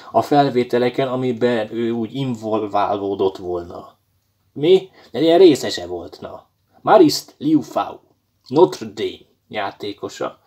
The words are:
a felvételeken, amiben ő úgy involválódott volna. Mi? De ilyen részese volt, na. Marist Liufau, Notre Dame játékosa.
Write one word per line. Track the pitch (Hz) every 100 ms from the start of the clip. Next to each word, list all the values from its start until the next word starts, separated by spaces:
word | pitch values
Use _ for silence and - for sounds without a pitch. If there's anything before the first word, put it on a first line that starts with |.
| -
a | 113
felvételeken, | - 143 143 120 120 120 123 131 135
amiben | 127 127 113 120 117 107
ő | 113 117
úgy | 117 110 135
involválódott | 131 110 110 107 107 101 95 101 98 98 95 -
volna. | 90 87 87 90 - _ _ _ _ _ _
Mi? | 139 156 185 - _ -
De | 117
ilyen | 160 175
részese | 185 127 104 92 87
volt, | 87 85 -
na. | - - _ _ _ _
Marist | 139 208 151 - - _
Liufau, | 139 156 - - - - _ _ _ _ _
Notre | 135 165 - 110
Dame | 98 95 85 _ _ _
játékosa. | 104 98 - 107 - - - - -